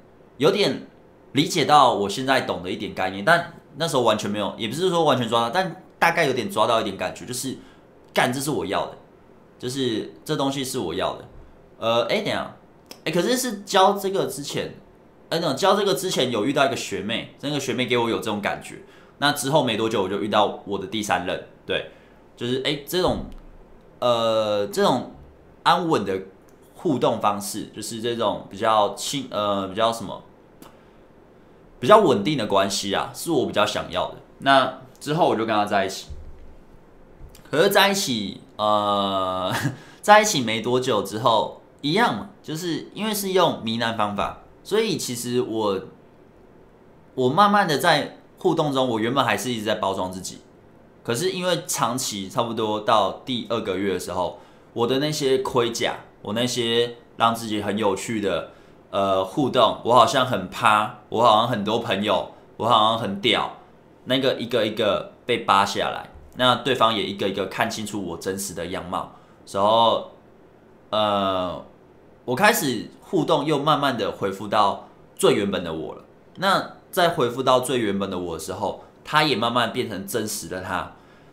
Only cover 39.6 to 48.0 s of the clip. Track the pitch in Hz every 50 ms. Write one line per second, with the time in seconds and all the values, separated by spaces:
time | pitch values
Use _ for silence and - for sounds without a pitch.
39.6 | - 139 127 - - - - - - 208 208 214 220 208 - 147 123 110 110 113
40.6 | 107 123 123 127 123 131 117 101 92 95 101 107 120 123 113 104 - - - -
41.6 | - - - - - 143 160 208 247 - - - - - - - - - 151 160
42.6 | 180 175 156 131 - - - 185 208 220 214 202 202 190 185 185 175 151 117 -
43.6 | 98 113 113 117 120 113 107 110 104 104 104 101 82 - - - - - - -
44.6 | - - 190 220 226 220 165 123 - - 123 117 123 123 120 123 - - 110 110
45.6 | 107 104 98 92 - - - - - - - - - - - - - - - -
46.6 | - - - - - - - - - - - 135 127 127 139 185 196 202 208 208
47.6 | 196 165 147 127 147 175 156 143